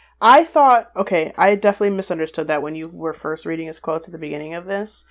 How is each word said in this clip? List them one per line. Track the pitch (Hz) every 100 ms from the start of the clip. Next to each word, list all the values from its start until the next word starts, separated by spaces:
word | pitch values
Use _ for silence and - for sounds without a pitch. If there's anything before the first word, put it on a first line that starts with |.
| _ _
I | 220 277 330
thought, | 311 277 240 - -
okay, | 196 170 160 -
I | 190 202
definitely | 208 196 208 190
misunderstood | - 165 160 - 151
that | 151
when | 147 160
you | 160
were | 175 160
first | 156 156 156 170
reading | 165 160
his | 160
quotes | - 160 160
at |
the | 170
beginning | 151 147 156
of | 170 185
this. | 196 214 - _